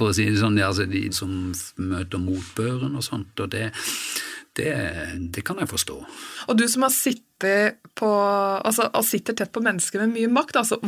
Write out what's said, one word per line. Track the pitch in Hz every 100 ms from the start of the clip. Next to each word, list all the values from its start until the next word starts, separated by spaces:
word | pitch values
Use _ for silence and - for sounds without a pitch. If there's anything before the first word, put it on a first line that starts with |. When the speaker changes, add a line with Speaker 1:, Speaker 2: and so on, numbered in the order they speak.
Speaker 1:
for | 107
å | 98
si | 104
det | 104
sånn, | 110 104
ja, | 98
altså | 98 95
de | 98 104
som | 95 95 92 92
f-, | 87 - -
møter | 92 90 87 92
motbøren | 92 92 92 - 117 127 135 139
og |
sånt, | - 107 - -
og | 98
det... | 101 110 - - - - - - - - -
Det, | 156 135 87 85 76 90 87 87
det |
kan | - 196
jeg | - -
forstå. | - - - - - - -
Speaker 2:
Og | 226
du | 240
som | 247 262
har |
sittet | 262 269 240 _ - 190 202 214 - - -
på, | 214 208 202 202 196 196
altså, | 220 226 226
og | -
sitter | 226 208 - 220
tett | 190
på | 220
mennesker | 226 190 - 196
med | 220 233
mye | 233 254
makt, | 302 269
altså, | 220 -